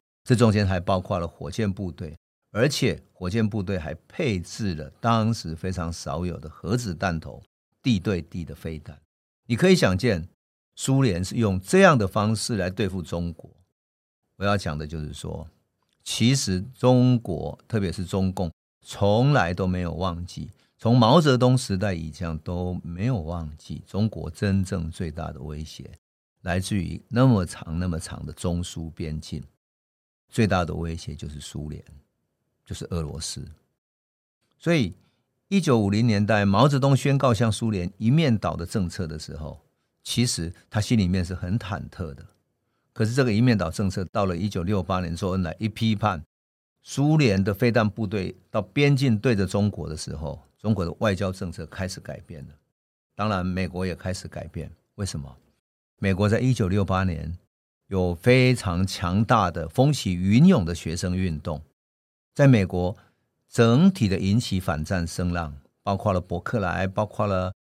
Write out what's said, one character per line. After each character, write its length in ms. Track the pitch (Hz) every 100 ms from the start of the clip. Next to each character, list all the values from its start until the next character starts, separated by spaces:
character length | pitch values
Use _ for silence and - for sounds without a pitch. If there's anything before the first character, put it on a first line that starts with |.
| _ _
这 140 | - 120
中 160 | 113
间 120 | 104
还 140 | 98 92
包 220 | 90 92
括 180 | - 95
了 80 | 85
火 240 | - 73
箭 200 | - 104
部 200 | 92 92
队， 260 | 76 78 78 _ _ _
而 160 | 104 143
且 340 | - 120 80 -
火 160 | _ 90
箭 180 | 113 110
部 160 | 110
队 140 | 95 92
还 160 | 73 80 _
配 320 | - 147 92
置 360 | - - 101
了 140 | 78 69 -
当 340 | 117 113 110
时 220 | 113 82 80
非 160 | 92
常 200 | 92 82
少 320 | 85 - 76
有 140 | 90 80
的 100 | -
核 280 | - 87 120
子 180 | 113
弹 240 | 82 98 82
头， 240 | 69 57 - _ _ _
地 160 | 123 101
对 240 | 110 90
地 220 | 76 90
的 100 | 78
飞 240 | 76 82 78
弹。 200 | - 73 _ _ _ _
你 120 | - 113
可 120 | 185
以 60 |
想 240 | 185 110 92
见， 300 | 123 90 87 _ _ _ _ -
苏 260 | - 135
联 200 | 127 87
是 120 | 92
用 260 | 120 107 92
这 200 | - 185
样 180 | 190 135
的 80 | 95
方 280 | 110 104
式 220 | 110 - 107
来 140 | 92
对 180 | 95 98
付 140 | 92
中 300 | 78 85 87
国。 180 | 80 82 _ _ _ _ _ _ _ _ -
我 80 |
要 120 | 101 101
讲 220 | 92 76
的 80 | 78
就 140 | 80
是 120 | 76
说， 360 | - 85 78 78 _ _ _ _ _
其 280 | - - 117
实 320 | 139 - 92 120
中 460 | - 123 127 127 120
国， 400 | 101 78 76 - -
特 140 | 113
别 100 | 92
是 140 | 98
中 280 | 87 98 95
共， 200 | 92 85 - _ _
从 500 | - - 101 110 139
来 200 | 135 85
都 140 | 90 92
没 140 | 90
有 120 | 87
忘 300 | 80 92 85
记， 240 | 87 - - - _ _
从 200 | 113 123
毛 240 | 113 165
泽 160 | 151 123
东 220 | 127 127
时 180 | - 95
代 160 | 104
以 160 | 85 80
降 300 | - 82 78
都 420 | - 87 90 87
没 220 | 85 85 120
有 120 | 113
忘 320 | 78 87 76 73
记， 260 | - 78
中 240 | - 95 107
国 220 | - 82
真 320 | - 104 98
正 260 | 90 92 80
最 220 | - 82
大 220 | 80 78
的 80 | 73
威 240 | 73 76
胁 260 | 78 - - - _ _ _ _
来 180 | 90 90
自 160 | 95 104
于 260 | 82 85 -
那 180 | 113 131
么 180 | 104
长、 360 | 87 - - 82
那 80 | 92
么 100 | 80
长 260 | - 62
的 80 | 76
中 300 | - 90 87
苏 260 | 87 82 80
边 300 | 78 80 78
境， 220 | - 76 - _ _ _ _ _ _ _ _
最 180 | - 107
大 180 | 92
的 80 | 82
威 240 | 80 82 82
胁 200 | - 71
就 120 | 76
是 120 | 73
苏 280 | - 80 76
联， 160 | 78 - - _ _ _ _ _ _
就 80 | -
是 120 | - -
俄 120 | 85
罗 180 | 73 69
斯。 240 | - - 73 - _ _ _ _ _ _ _ _ _ _
所 160 | 165
以 220 | 165 92 - _ _ _ _ _
一 120 | 196
九 160 | 156 117
五 140 | 101
零 160 | 101 120
年 180 | 101
代， 200 | 104 107
毛 240 | 101 98 143
泽 100 | 139
东 180 | 139 135
宣 220 | 143 135
告 160 | 131
向 160 | 110 113
苏 220 | - 113
联 200 | 101 87 -
一 100 | 110
面 300 | 156 147 107
倒 160 | 87
的 100 | 80
政 240 | 85 113 87
策 160 | - 80
的 100 | 80
时 180 | - 76
候， 240 | 73 - _ _ _ _
其 200 | - -
实 300 | 120 - 82 - _
他 100 | 110
心 160 | - 117
里 120 | 87
面 160 | 92
是 100 | 87
很 240 | 90 90 110
忐 300 | - 85 65
忑 260 | - 80
的。 100 | - - _ _ _ _ _ _
可 140 | -
是 100 | 113
这 80 | 123
个 100 | 127
一 80 | 104
面 160 | 127 107
倒 140 | 82
政 180 | - 98
策 160 | 98 87
到 200 | 110 95
了 100 | 85
一 120 | 98
九 160 | 95
六 180 | 85 101
八 160 | 82 92
年， 160 | 85
周 160 | 82 98
恩 100 | 95
来 140 | 82 -
一 80 | 107
批 260 | - 113
判， 260 | 104 107 82 - _ _ _ _ _
苏 340 | - - 147 156
联 280 | 127 98
的 100 | 98
飞 160 | 98 120
弹 180 | 117 104
部 160 | 117
队 300 | 104 104 92 - _
到 100 | 110
边 360 | - 143 143 135
境 200 | 135 104
对 200 | 131 101
着 100 | 92
中 240 | 101 104
国 180 | - 78
的 80 | 78
时 200 | - 73
候， 260 | 76 69 _ _
中 160 | 104
国 100 | 98
的 60 | 85 -
外 160 | 110
交 160 | 92 98
政 220 | 92 90
策 120 | 82 78
开 200 | - 92
始 140 | -
改 180 | - 67
变 220 | - 80 67
了。 60 | 78 _ _ _ _ _
当 140 | - 107
然， 180 | 95 90
美 220 | 92 90
国 180 | 90 92
也 80 |
开 180 | 82 92
始 140 | 92 -
改 220 | 78 80
变。 200 | 85 71 - _ -
为 100 | 95
什 100 | 78
么？ 120 | 67 64 _ _ _ _ _ _
美 120 | 101
国 160 | 95 104
在 120 | 110
一 120 | 131
九 140 | 123 92
六 180 | 101
八 200 | 98 92
年 340 | 95 78 78 87 _ _ _ _ _
有 260 | 95 90 82
非 360 | 123 127 127
常 320 | 123 95 87
强 400 | 95 - 87 98
大 240 | 110 117 90
的 200 | 85 78
风 240 | - 143
起 240 | 139 95 87
云 300 | 95 117 180
涌 180 | 156
的 100 | 82
学 220 | 85 80 87
生 200 | 92 92
运 220 | 92 76
动， 240 | 87 73 - _ _ _ _ _ _
在 140 | - 139
美 180 | 117 90
国 300 | 90 90 - _ _ _ _ _
整 400 | - 113 127 190
体 200 | 190 101
的 100 | 92
引 220 | 95 110
起 180 | - 92
反 260 | 92 76
战 220 | 78 92 85
声 260 | - 87
浪， 240 | 87 78 71 - _
包 120 | 101 98
括 160 | 107
了 80 | 92
伯 200 | - 87
克 180 | - 117
莱， 260 | 90 87 95
包 180 | 101 107
括 220 | - 104
了， 240 | 95 92 - _